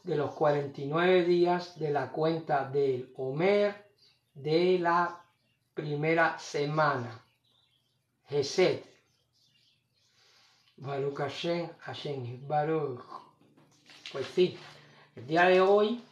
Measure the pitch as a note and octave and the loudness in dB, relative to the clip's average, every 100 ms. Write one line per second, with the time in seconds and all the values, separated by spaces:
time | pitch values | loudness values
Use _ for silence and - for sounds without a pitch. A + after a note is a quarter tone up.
0 | F3+ D3 C#3 - D3+ D3 C#3 - C#3 E3 | -4 -2 -2 0 2 2 -2 -8 -4 0
1 | F3+ F#3 F3 F3 F3 F3 - D3+ D#3 C#3 | 4 4 4 4 4 2 -4 -6 -2 -2
2 | B2+ D#3+ D#3+ D#3+ D#3+ C#3+ C3 C#3 C#3 B2 | -2 -2 0 0 0 -2 0 0 0 0
3 | - - C3 D3 F#3+ G#3 G3+ - - _ | -6 -8 -6 0 2 2 0 -4 -20 _
4 | _ _ _ D3 D3 E3 F3+ F3+ E3+ E3+ | _ _ _ -10 0 2 4 2 2 2
5 | F3 - - _ _ _ _ - D3+ D3 | 0 -6 -20 _ _ _ _ -10 -6 -2
6 | D#3+ E3 D#3 - - D3+ D3 D#3 D3 C3 | 2 2 2 0 -8 -4 -2 2 0 0
7 | A#2 A2 _ _ _ _ _ _ _ _ | -6 -12 _ _ _ _ _ _ _ _
8 | _ _ - C#3+ C#3 - E3+ - - _ | _ _ -6 -4 -2 2 2 2 -8 _
9 | _ _ _ _ _ _ _ _ _ _ | _ _ _ _ _ _ _ _ _ _
10 | _ _ _ _ _ _ _ - C#3 C#3 | _ _ _ _ _ _ _ -14 -8 -4
11 | C#3+ C#3 F3+ - E3+ E3+ E3 - - A#2 | -4 -4 -6 -4 -4 -4 -6 -12 -14 -10
12 | D3 C3+ A#2+ B2 C#3+ D3+ D3 D#3+ C3+ B2 | -8 -8 -8 -12 -4 -2 0 -2 -4 -8
13 | - - - _ _ _ _ _ _ - | -14 -18 -20 _ _ _ _ _ _ -20
14 | - C#3 - - F3+ - - - - - | -12 -10 -4 2 2 0 -18 -20 -20 -20
15 | _ - B2 E3 F#3 F#3 F#3+ G#3 A3 A#3+ | _ -16 -2 4 6 6 6 6 4 -2
16 | - | -10